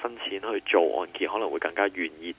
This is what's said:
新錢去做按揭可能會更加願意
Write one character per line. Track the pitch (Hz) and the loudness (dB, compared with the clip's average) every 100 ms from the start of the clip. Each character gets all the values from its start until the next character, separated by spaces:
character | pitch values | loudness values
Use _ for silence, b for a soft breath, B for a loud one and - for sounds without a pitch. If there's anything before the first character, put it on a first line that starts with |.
新 | 120 117 | -6 -6
錢 | - 98 107 | -6 -6 -4
去 | 104 - | -4 4
做 | 101 82 64 | 6 6 2
按 | 85 | -4
揭 | - 85 | -4 -2
可 | 101 | -2
能 | 98 | -2
會 | 76 | -2
更 | 80 85 | -2 0
加 | 101 | 0
願 | 92 80 78 | 0 -4 -6
意 | 85 | -12